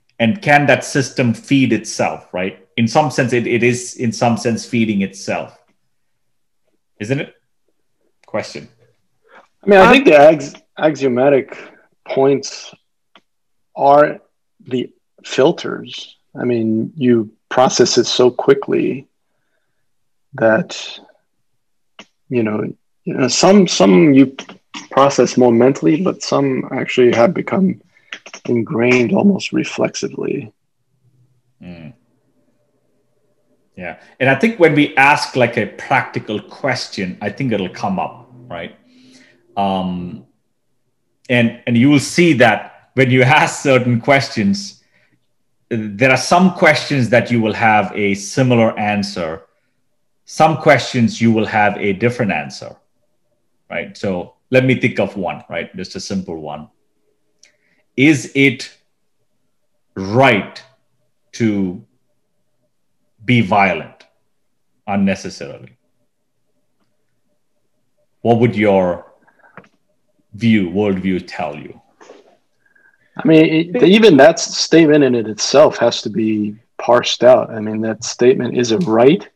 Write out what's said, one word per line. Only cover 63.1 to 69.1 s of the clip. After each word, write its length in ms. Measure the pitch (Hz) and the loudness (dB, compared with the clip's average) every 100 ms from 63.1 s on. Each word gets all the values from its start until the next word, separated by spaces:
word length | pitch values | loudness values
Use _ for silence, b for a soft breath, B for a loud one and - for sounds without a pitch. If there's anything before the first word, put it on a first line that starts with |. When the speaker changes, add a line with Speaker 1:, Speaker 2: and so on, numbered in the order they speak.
| _ | _
Speaker 1:
be 180 | 107 123 | -2 0
violent 640 | 95 104 95 82 69 - _ _ _ _ _ _ _ _ - | 2 2 0 -2 -8 -20 _ _ _ _ _ _ _ _ -8
unnecessarily? 920 | 101 98 92 92 - 71 65 64 _ _ _ _ _ _ _ _ _ _ _ _ _ _ _ _ _ _ _ _ _ _ _ _ _ | -2 -2 -2 -8 -14 -16 -16 -20 _ _ _ _ _ _ _ _ _ _ _ _ _ _ _ _ _ _ _ _ _ _ _ _ _
What 180 | 113 117 | 0 2
would 160 | 120 101 | 2 2
your 560 | 104 95 90 85 - | 2 2 0 -4 -10